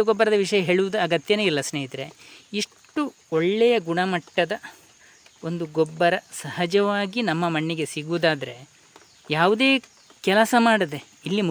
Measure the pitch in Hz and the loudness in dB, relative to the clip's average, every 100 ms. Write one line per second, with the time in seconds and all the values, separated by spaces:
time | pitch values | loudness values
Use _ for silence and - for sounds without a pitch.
0 | 214 208 214 208 185 208 170 180 190 208 | 0 2 2 2 0 0 2 0 0 -2
1 | 170 170 - 208 196 147 - 147 131 135 | 0 -2 0 0 0 -2 -4 -6 -8 -10
2 | 147 - - - - 202 - _ _ 302 | -14 -16 -20 -20 -10 -8 -8 _ _ -6
3 | 285 - - 160 175 214 233 233 165 170 | -6 -8 -4 -2 0 2 4 2 0 -2
4 | 185 175 - - 170 214 - - - _ | -2 -4 -4 -2 -2 -4 -12 -20 -20 _
5 | - _ _ _ 165 170 160 156 160 160 | -20 _ _ _ -8 -6 -4 -2 -2 2
6 | 170 180 - - 143 170 175 202 202 202 | 0 0 -6 -16 -10 -6 0 2 2 -2
7 | 202 226 208 160 175 156 160 160 147 156 | -4 -2 -2 0 0 -2 -2 -4 -6 -6
8 | 151 170 165 147 127 120 139 _ _ - | -4 0 2 0 -6 -14 -20 _ _ -20
9 | _ _ - 151 180 220 269 269 - _ | _ _ -4 2 2 4 2 2 -2 _
10 | _ _ 185 202 220 240 233 214 165 143 | _ _ 2 4 4 4 4 2 0 -6
11 | - _ 165 202 175 | -12 _ -4 -2 -2